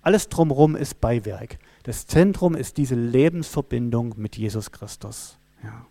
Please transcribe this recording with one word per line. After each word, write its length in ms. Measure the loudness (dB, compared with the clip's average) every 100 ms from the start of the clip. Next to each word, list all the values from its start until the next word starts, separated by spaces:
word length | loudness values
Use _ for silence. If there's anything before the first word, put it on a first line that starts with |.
Alles 280 | 4 2 0
drumherum 480 | 0 2 6 4 4
ist 240 | -6 -2
Beiwerk. 560 | 0 0 -2 -10 -12 -16 _ _
Das 240 | -10 -10 0
Zentrum 480 | 4 4 4 0 0
ist 220 | -4 -4
diese 180 | 0 0
Lebensverbindung 1160 | 2 4 4 2 -6 -6 -4 -4 0 -2 -2 -6
mit 220 | -10 -6
Jesus 340 | -4 -4 -8
Christus. 680 | -16 -16 -14 -14 -14 -18 _ _ _
Ja. 240 | -18 -18 -20